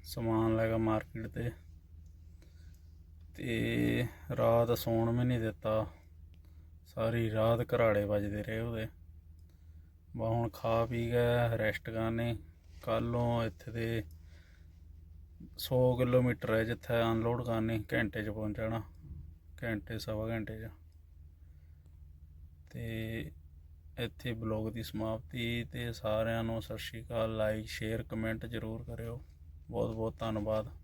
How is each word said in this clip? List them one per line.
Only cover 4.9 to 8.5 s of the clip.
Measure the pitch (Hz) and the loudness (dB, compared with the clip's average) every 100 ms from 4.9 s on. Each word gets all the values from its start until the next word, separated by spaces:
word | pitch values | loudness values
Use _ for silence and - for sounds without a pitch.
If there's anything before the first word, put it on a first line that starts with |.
| 113 113 120 | 2 4 4
ਵੀ | |
ਨਹੀਂ | 123 123 | 2 2
ਦਿੱਤਾ, | 110 101 110 110 107 - - - - - - - - - - | 0 -2 0 2 0 -8 -20 -20 -20 -20 -20 -20 -20 -20 -12
ਸਾਰੀ | - 113 117 113 | -2 0 2 2
ਰਾਤ | 110 113 117 120 | 4 4 4 2
ਘਰਾੜੇ | 120 113 104 | 6 6 6
ਵੱਜਦੇ | 101 104 104 104 | 4 2 2 -2
ਰਹੇ | 104 | -2